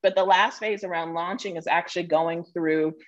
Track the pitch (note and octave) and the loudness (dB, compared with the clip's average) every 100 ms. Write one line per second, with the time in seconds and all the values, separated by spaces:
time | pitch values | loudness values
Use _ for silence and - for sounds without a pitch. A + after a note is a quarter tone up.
0 | F#3+ F#3 F#3+ F#3 A3 - A3 G3+ F#3+ E3+ | 2 2 4 6 4 0 -4 -4 -4 -4
1 | E3 E3 F3 G3+ G3+ E3 D#3+ D#3+ E3 F3+ | -4 -4 -4 -6 -6 -8 0 0 0 -6
2 | F3 D#3 E3 E3+ E3+ F3 D#3+ D#3 D#3 D#3 | 0 0 2 -4 -6 -4 0 2 0 -4